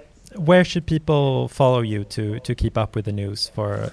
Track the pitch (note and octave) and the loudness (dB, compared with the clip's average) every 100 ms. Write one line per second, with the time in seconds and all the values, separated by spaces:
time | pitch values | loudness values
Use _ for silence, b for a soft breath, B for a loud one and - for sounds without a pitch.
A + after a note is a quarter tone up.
0 | - - - - D#3 F3+ F3 F3+ - D#3 | -12 -20 -18 -4 4 6 4 0 -2 -2
1 | D#3 D3 C#3 C3 B2 - C3 B2+ A#2 G#2 | 2 2 2 0 -2 2 4 4 0 -4
2 | G2+ - G#2+ A2+ - A#2+ A#2 - G#2+ A2 | -6 -6 -4 -4 -6 -2 -2 0 -2 -4
3 | G#2 G#2 G2+ G2+ - - G#2 G#2 G#2+ | -4 -4 -4 -6 -6 -4 -4 -4 -6